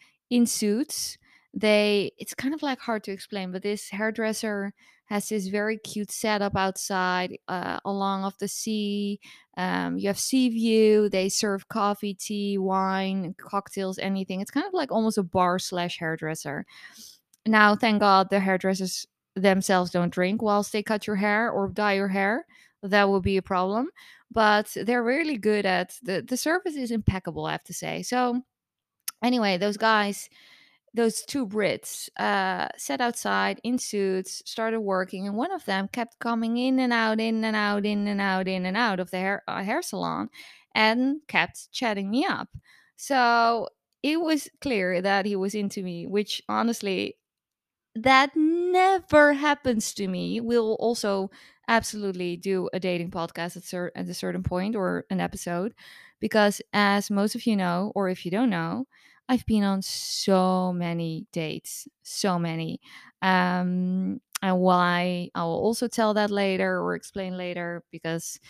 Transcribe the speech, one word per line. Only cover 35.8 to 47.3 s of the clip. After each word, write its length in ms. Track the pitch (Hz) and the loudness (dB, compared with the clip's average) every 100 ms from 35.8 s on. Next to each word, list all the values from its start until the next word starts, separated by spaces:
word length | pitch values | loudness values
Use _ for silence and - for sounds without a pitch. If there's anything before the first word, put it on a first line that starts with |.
| 196 | -2
kept 300 | - 233 _ | -4 -8 _
coming 380 | 233 226 226 233 | -4 -2 0 0
in 220 | 262 262 | 2 2
and 140 | 254 | 2
out, 260 | 233 220 220 | 2 2 2
in 240 | 226 220 | 0 0
and 120 | 220 214 | 0 0
out, 300 | 208 202 208 | 0 0 0
in 220 | 208 202 | 0 0
and 140 | 202 | 0
out, 260 | 196 185 190 | 0 0 0
in 180 | 185 185 | -2 -2
and 120 | 196 | 0
out 220 | 240 185 | 0 0
of 120 | 180 | -4
the 60 | 185 | -2
hair, 260 | 190 202 - | -2 -2 -4
uh, 160 | - | -6
hair 180 | 196 285 | -2 -4
salon 480 | - 190 170 165 214 - - - _ | -4 -4 -4 -4 -6 -10 -20 -20 _
and 480 | - 220 233 262 302 - | 2 4 4 0 -2 -2
kept 440 | 180 170 - - | -2 -2 -6 -14
chatting 380 | - 247 202 196 | -4 -2 -2 -2
me 160 | 233 370 | -2 -2
up. 240 | - - - _ _ _ _ | -4 -6 -14 _ _ _ _
So 720 | - 269 240 233 233 233 - _ _ _ | -2 2 4 4 4 2 -4 _ _ _
it 180 | 277 320 | 0 0
was 280 | 330 302 - _ | 2 0 -2 _
clear 400 | 285 220 180 180 | -2 0 2 0
that 240 | 196 196 202 | 2 2 0
he 100 | 196 | -2
was 200 | 196 208 | -2 -2
into 280 | 202 - | -4 -4
me, 240 | 185 170 170 | -8 -8 -4
which 340 | 202 202 - - | -2 -2 -8 -2
honestly, 680 | 214 226 226 202 185 - - _ | 0 0 -2 -2 -2 -4 -8 _